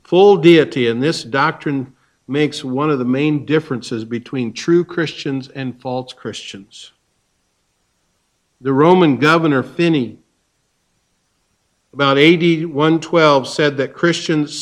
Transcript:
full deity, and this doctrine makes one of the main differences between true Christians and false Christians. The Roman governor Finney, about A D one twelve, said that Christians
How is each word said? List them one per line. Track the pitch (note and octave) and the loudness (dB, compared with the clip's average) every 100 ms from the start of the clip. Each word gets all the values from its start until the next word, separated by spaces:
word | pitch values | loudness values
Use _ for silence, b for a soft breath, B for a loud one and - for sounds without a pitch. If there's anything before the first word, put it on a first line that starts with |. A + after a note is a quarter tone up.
full | _ F3 G3+ G3 | _ 4 6 6
deity, | D#3+ E3 C#3 C#3 A#2+ | 6 6 4 0 -2
and | A#2 | 0
this | C#3+ D#3+ | -2 -4
doctrine | A#2+ C3+ D3+ D#3+ D#3 C#3 B2+ _ _ _ - | -6 -2 -2 -4 -6 -6 -8 _ _ _ -8
makes | C#3 D3 - | -2 -2 -4
one | C3+ B2+ D3+ | -8 -4 -2
of | C#3+ | -2
the | B2 | -2
main | C3 D3+ D3+ A#2 | -2 -2 -2 -2
differences | D#3 D#3 B2 - A#2 A2+ | -2 -2 -8 -8 -10 -8
between | A#2 - C3+ A#2 | -10 -8 -8 -8
true | - - E3+ | -6 0 0
Christians | E3+ - D#3 - D3 C3+ C3 | 0 -6 -8 -8 -8 -8 -10
and | C#3 B2+ - | -10 -12 -10
false | C3 B2+ B2+ | -10 -8 -10
Christians. | - A#2+ G#2+ - G2 G2+ - - _ _ _ _ _ _ _ _ _ _ _ _ _ _ _ _ _ | -14 -14 -14 -16 -18 -20 -20 -20 _ _ _ _ _ _ _ _ _ _ _ _ _ _ _ _ _
The | B2+ | -2
Roman | C3+ D#3 F#3 E3 A#2+ | 2 4 6 4 2
governor | D3 E3 D#3+ C3+ | 2 2 2 0
Finney, | A#2+ - E3+ D#3 A2+ G#2 _ _ _ _ _ _ _ _ _ _ _ _ _ _ _ _ _ | -2 -2 0 0 -4 -10 _ _ _ _ _ _ _ _ _ _ _ _ _ _ _ _ _
about | B2+ C#3 C#3 | -2 0 4
A | D#3 F3 | 4 4
D | E3+ D#3+ E3+ | 2 0 -2
one | C#3+ D#3 E3 | -2 0 0
twelve, | - E3+ D#3 C#3 A#2+ | 0 2 4 2 0
said | - D3+ C3+ | -2 -2 -2
that | B2+ | -6
Christians | - E3+ E3+ - D#3 D3 - | -2 -2 -2 -2 -2 -4 -8